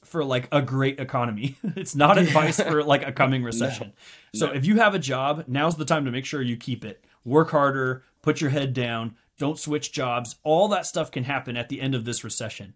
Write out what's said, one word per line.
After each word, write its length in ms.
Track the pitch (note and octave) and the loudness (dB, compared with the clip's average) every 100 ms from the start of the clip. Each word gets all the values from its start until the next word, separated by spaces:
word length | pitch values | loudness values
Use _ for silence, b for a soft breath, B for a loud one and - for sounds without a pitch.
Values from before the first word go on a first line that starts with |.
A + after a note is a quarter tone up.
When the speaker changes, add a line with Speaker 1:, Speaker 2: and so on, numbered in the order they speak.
Speaker 1:
for, 200 | - E3 C3+ | -8 -4 0
like, 220 | B2+ B2 | -2 0
a 120 | D3 | 0
great 360 | B2+ C3+ C3+ C#3 | 0 0 0 0
economy. 580 | B2+ C3 A#2 G#2 C3+ - | -4 -2 -2 -2 -6 -6
<laughs> 160 | G#3 F3+ | -8 -6
It's 180 | F3 C#3+ | -4 4
not 200 | D3+ G3 | 6 6
Speaker 2:
Yeah. 80 | |
Speaker 1:
advice 360 | E3 D3+ D#3 D#3+ | 6 4 4 2
for, 240 | D#3+ D3+ | 2 2
like, 220 | D3 C#3 C#3 | 4 2 2
a 60 | |
coming 300 | C3 C3 C3 | 2 2 2
Speaker 2:
<laughs> 20 | |
No. 20 | A#2+ | -2
Speaker 1:
recession. 460 | A2+ C3+ B2 - B B B B | -2 -2 -4 -12 B B B B
So 140 | - C#3+ | -4 -2
Speaker 2:
No. 60 | |
Speaker 1:
if 120 | C#3 D#3 | 0 2
you 120 | G#3+ | 6
have 180 | G#3 G3 | 4 2
a 40 | |
job, 440 | C3 C3 C#3 D3+ C#3 | -2 -2 -2 -2 -4
now's 280 | C#3 D#3+ D#3 | 0 0 0
the 100 | D3+ | 0
time 200 | D#3+ C3+ | 0 0
to 60 | |
make 140 | B2 C3+ | -4 -4
sure 160 | D3 | -4
you 160 | B2 A#2+ | -4 -4
keep 260 | - A#2 | -6 -8
it. 220 | G#2+ - b b | -8 -16 b b
Work 280 | A#2 D3 D#3+ | 2 2 4
harder, 520 | D3+ C#3 C#3 B2+ B2+ b _ | 4 2 2 -2 -4 b _
put 180 | D#3 D3+ | -2 0
your 80 | D3 | 0
head 240 | C#3+ C#3 | 0 -2
down, 420 | B2 A#2+ A2+ A2+ b b - | -2 -4 -4 -6 b b -6
don't 220 | C#3 D#3 | -6 -4
switch 320 | D3+ D3 - | -4 -4 -4
jobs. 460 | D3 B2 A#2+ A#2 - | -4 -2 -2 -6 -6
All 240 | D3+ D#3+ G#3+ | 0 2 4
that 180 | F#3+ - | 0 -2
stuff 240 | - - | -4 -4
can 140 | C3 B2+ | -4 -4
happen 300 | C3+ B2+ A#2+ | -4 -4 -8
at 140 | A#2 | -8
the 120 | C3 | -6
end 120 | C3+ | -4
of 120 | B2+ A#2 | -4 -4
this 180 | A2+ | -6
recession. 500 | A2 - A2 - G2 | -6 -6 -8 -10 -16